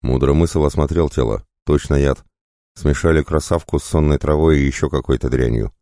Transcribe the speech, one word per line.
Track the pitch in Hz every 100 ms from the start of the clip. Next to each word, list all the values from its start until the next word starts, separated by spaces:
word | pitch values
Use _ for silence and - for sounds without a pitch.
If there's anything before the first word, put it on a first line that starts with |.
Мудромысл | 58 64 67 73 82 82 73
осмотрел | 76 73 80 78
тело. | - 58 52 - _ -
Точно | 73 - 71
яд. | 69 65 _ _ _ _ _ -
Смешали | - 71 85 80
красавку | 73 80 - 85 - 73
с | -
сонной | 82 76 73
травой | 73 76 80 76
и | 69
еще | 65 73
какой-то | 71 64 65 65
дрянью. | 64 60 57 52 _